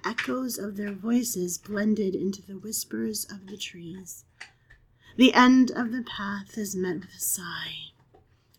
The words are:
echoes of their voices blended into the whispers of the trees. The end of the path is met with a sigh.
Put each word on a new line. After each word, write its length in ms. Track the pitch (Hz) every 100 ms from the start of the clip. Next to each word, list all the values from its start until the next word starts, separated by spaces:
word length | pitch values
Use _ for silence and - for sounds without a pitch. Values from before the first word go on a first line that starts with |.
| -
echoes 500 | 233 - 254 262 -
of 200 | 202 202
their 160 | 208
voices 680 | 196 220 240 226 185 180 175
blended 560 | - 208 214 214 190
into 280 | 185 185 196
the 140 | - 196
whispers 680 | 208 214 - 220 226 214
of 240 | - 202 190
the 80 | 202
trees. 680 | - 175 170 185 175 - - _ - _ _ - _ _ - -
The 180 | 254
end 380 | - 247 262 247
of 180 | - 233
the 140 | 247
path 520 | 233 - 202 202 196 226
is 200 | 196 190
met 240 | 185 165
with 160 | - -
a 40 |
sigh. 680 | - 196 180 - 160 156 - _ _ - _ _ _